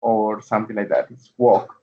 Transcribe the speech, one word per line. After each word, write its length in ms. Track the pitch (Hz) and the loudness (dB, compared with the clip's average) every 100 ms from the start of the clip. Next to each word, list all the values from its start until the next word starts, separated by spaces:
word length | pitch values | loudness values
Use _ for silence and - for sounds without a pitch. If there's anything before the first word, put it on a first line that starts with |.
or 400 | 120 113 107 107 | 0 0 0 -4
something 340 | - 107 107 107 | -4 -4 -4 -6
like 120 | 101 | -2
that. 220 | 64 - | -2 -2
It's 220 | - _ _ | -8 _ _
walk. 400 | 120 98 - - | 4 4 0 -18